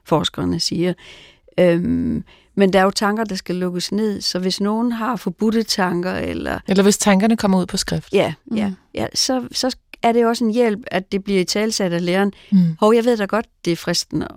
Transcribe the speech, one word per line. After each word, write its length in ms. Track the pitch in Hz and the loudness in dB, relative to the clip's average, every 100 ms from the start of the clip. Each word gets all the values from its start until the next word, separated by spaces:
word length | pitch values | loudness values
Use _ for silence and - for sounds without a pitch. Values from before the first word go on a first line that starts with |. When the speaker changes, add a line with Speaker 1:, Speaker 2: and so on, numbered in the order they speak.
| - | -2
Speaker 1:
forskerne 540 | 156 135 - 180 170 | 0 0 -2 -4 -2
siger. 340 | - 165 180 175 - - - _ _ - | -2 -2 -2 -4 -10 -20 -20 _ _ 2
Øhm, 640 | 180 170 175 85 160 156 - - _ - | 4 4 0 -2 -2 -4 -8 -18 _ 2
men 180 | 196 | 4
der 60 | 190 | 4
er 40 | |
jo 80 | 190 | 2
tanker, 320 | - 208 214 | 2 -2 -2
der 120 | 214 190 | -4 -6
skal 200 | - 180 | -6 -4
lukkes 360 | 180 175 - | -4 -4 -4
ned, 300 | 202 214 196 | -2 -2 -4
så 180 | - 185 | -4 -4
hvis 220 | 185 175 | -4 -2
nogen 300 | 202 220 240 | -2 0 -2
har 240 | 226 220 220 | -2 -4 -4
forbudte 480 | 190 - 214 226 | -6 -2 0 0
tanker, 480 | 214 - 180 175 185 | 0 -2 0 -2 -2
eller 460 | 190 87 85 67 - - | -4 -6 -6 -6 -6 0
Speaker 2:
Eller 160 | 190 | 4
hvis 140 | 196 - | 4 4
tankerne 400 | 208 190 220 226 | 2 4 4 2
kommer 220 | 202 190 | 2 0
ud 60 | 180 | 0
på 120 | 190 | -4
skrift. 360 | - 160 - | -4 -6 0
Speaker 1:
Ja, 200 | 196 156 151 - | 0 0 -4 -6
Speaker 3:
Mm. 60 | 220 | -4
Speaker 1:
ja, 140 | 202 185 _ | -4 -6 _
ja, 140 | - 226 | -8 -6
så, 300 | - - 254 240 | -2 -2 -2 -4
så 240 | - 262 - _ - | -4 -4 -4 _ -2
er 80 | 233 | 2
det 140 | 233 226 | 4 2
også 180 | 233 226 | 2 0
en 60 | |
hjælp, 280 | 233 233 208 - | 2 0 0 -4
at 240 | 185 190 | -6 -4
det 120 | 196 | -6
bliver 180 | 202 190 | 0 0
italesat 520 | 175 208 220 214 185 | 0 -2 -2 -2 -2
af 120 | 170 175 | 0 0
læreren. 280 | 190 202 - - | 0 0 -2 2
Speaker 2:
Mm. 240 | 190 170 160 | 4 4 4
Speaker 1:
"Hov, 140 | 214 233 | 4 4
jeg 100 | 240 | 4
ved 120 | 226 | 2
da 80 | 190 | 0
godt, 200 | 208 - _ 170 | -2 -4 _ -4
det 80 | |
er 40 | 165 | -4
fristende 500 | - 175 - - - | -2 -4 -4 -6 -6